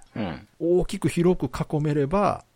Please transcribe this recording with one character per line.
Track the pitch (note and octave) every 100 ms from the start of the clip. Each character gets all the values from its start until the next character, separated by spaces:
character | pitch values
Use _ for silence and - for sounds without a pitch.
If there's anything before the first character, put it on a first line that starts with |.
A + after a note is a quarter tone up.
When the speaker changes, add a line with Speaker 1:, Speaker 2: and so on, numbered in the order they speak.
| - -
Speaker 1:
い。 |
Speaker 2:
う |
ん。 | F#2+ D2+ - _
Speaker 1:
大 | E3 F3+ -
き | G3
く | D3
広 | F3 F3 F3+
く | C3+
囲 | - - D3+
め | D3+
れ | D3 C#3
ば、 | G3 F#3+ - -